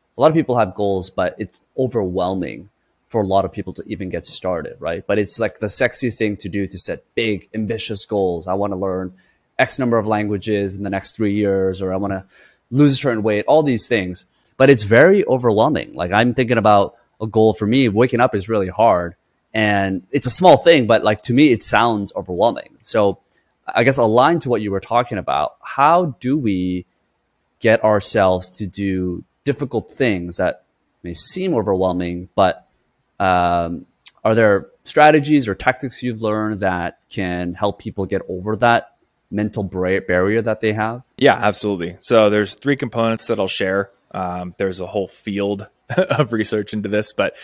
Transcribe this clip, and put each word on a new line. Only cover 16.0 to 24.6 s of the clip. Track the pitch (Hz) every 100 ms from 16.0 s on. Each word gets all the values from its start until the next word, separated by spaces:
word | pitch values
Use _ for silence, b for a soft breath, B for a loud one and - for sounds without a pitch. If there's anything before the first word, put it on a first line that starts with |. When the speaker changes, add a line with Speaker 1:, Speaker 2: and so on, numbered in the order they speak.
| 87
Speaker 1:
I'm | 101 120
thinking | 120 120 120
about | 107 104 95 b b _
a | 110
goal | 110 110
for | 104 104
me, | 127 127
waking | 101 123 117
up | 123
is | 104 95
really | 110 92
hard. | 87 113 92 87 85 _ _ _
And | 110 107 101 98 95 -
it's | 143 123
a |
small | - 185 139
thing, | - 165 113
but, | 113
like, | 107 107
to | -
me, | 123 151
it | 113
sounds | - 107 117 110 98 -
overwhelming. | 92 90 113 104 - _
So | - 113 101 92 _ _ _ _ -
I | -
guess | 120 131
aligned | 113 113 139 170
to | 135
what | 117